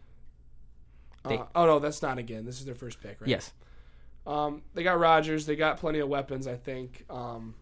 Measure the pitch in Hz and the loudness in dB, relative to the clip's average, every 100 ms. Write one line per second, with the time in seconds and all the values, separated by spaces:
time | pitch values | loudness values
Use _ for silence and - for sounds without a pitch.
0 | - - - - - - - - - - | -20 -20 -20 -20 -20 -20 -20 -20 -20 -20
1 | - - 131 117 117 170 170 151 143 151 | -20 -10 -4 -4 -2 4 6 6 4 -2
2 | 151 127 117 110 117 123 135 120 120 - | -4 -4 -6 -8 -10 -10 -10 -10 -12 -12
3 | 104 101 120 123 - - - - - - | -14 -6 0 0 -2 -16 -20 -20 -20 -20
4 | - - - 147 147 147 - 175 175 175 | -20 -14 -4 -2 -2 -4 -10 -2 2 6
5 | 165 160 156 156 151 151 156 139 160 151 | 8 8 6 0 0 2 2 2 0 0
6 | 143 143 135 135 131 123 139 131 127 - | 0 0 -2 -6 -6 -8 -8 -8 -10 -14
7 | - 123 120 117 113 113 | -12 -10 -8 -10 -12 -14